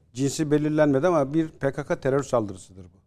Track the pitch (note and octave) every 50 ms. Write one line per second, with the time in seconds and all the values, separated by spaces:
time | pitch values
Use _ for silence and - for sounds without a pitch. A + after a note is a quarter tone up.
0 | _ _ - A#2+ C#3 C#3 - - D#3+ D3 D3 D3+ D3 D3+ D3+ D#3 D3+ D3 C#3 C3+
1 | C#3+ F#3 F3 D#3 C#3 C3+ C#3+ E3 D#3+ D#3 - - - C#3 C3+ - C#3 - F3 -
2 | - C3+ C3 C#3 C3+ - - A#2+ A2 G2+ G2 F2+ - - F#2 F#2+ F#2 F2+ - _
3 | _